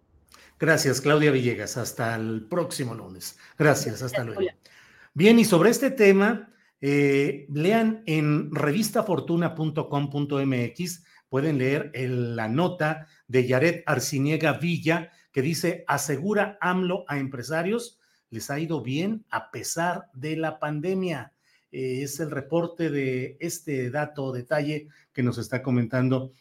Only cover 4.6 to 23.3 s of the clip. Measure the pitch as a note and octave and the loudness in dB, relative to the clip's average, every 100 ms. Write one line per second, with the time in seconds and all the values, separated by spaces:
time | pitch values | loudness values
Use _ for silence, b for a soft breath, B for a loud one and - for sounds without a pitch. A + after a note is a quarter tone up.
4.6 | b b b b b - G3 A#3 G#3+ F3 | b b b b b 4 8 8 8 6
5.6 | F#3+ A#3 C4+ C4 G3+ G3 G3+ A#3 - b | 6 4 0 6 8 8 6 2 -6 b
6.6 | b b C#3 C#3+ C#3+ C#3 D3 C#3+ D3 C#3+ | b b 0 4 4 4 2 -2 -6 -2
7.6 | E3 A3+ A3 A3 - D#3 D3+ D3 D3+ D#3 | 2 4 2 -2 -2 0 2 0 0 -2
8.6 | D3 D3 A3 - - E3 - E3+ E3+ E3 | 0 0 0 0 0 -2 0 0 0 -2
9.6 | D#3+ D#3 D3+ C#3+ C#3+ C#3+ C#3+ C#3 C#3 B2+ | -4 -2 -2 -2 -2 -2 -2 0 0 0
10.6 | A#2 - F3+ F3+ b b b C3 D#3 C#3+ | -2 -4 -8 -10 b b b -2 0 2
11.6 | B2+ C#3+ D3 A#2+ B2+ B2 A#2+ A#2 A2 B2 | 2 0 -2 -6 -4 -2 -2 -2 -2 0
12.6 | F3+ F3 D#3 D#3 B B B B2+ B2+ B2+ | 0 0 -4 -4 B B B 2 4 4
13.6 | D#3+ E3 - C3+ - C#3 C#3 D#3 D3+ B2 | 2 0 -2 -2 0 -2 0 0 0 0
14.6 | E3 E3 C3 E3+ E3 b b - C3+ D#3+ | -2 -2 0 -2 -2 b b -2 -2 0
15.6 | F3 F#3 - C#3+ - C3+ F#3 G#3 F#3+ - | -2 -4 -2 -2 -2 -4 -2 0 -2 -2
16.6 | E3+ F3+ F#3 F#3 - C#3+ C3+ C3+ A#2+ D#3+ | -2 0 0 -2 -4 -6 -6 -8 -6 -4
17.6 | F3 A#3 A#3 _ _ _ _ A2+ - C#3+ | -2 -4 -6 _ _ _ _ -12 -8 -6
18.6 | D#3+ D#3+ A#2+ C3+ G3 A3 - A2 - B2 | -4 -4 -4 -4 -4 -6 -6 -8 -8 -12
19.6 | - E3 F3 E3+ - C3 D3+ D#3 D#3+ D#3 | -8 -4 -4 -4 -10 -12 -8 -4 -4 -4
20.6 | D3+ D3+ E3+ F#3+ F#3 D3 - _ _ _ | -6 -4 -4 -4 -4 -6 -10 _ _ _
21.6 | _ C#3 C3 B2+ C#3 C#3+ D#3+ C#3+ B2+ E3+ | _ -8 -6 -4 -6 -6 -6 -6 -2 -2
22.6 | E3+ - D#3+ C#3+ C3 B2+ B2+ | -2 -2 -2 -2 -2 -4 -6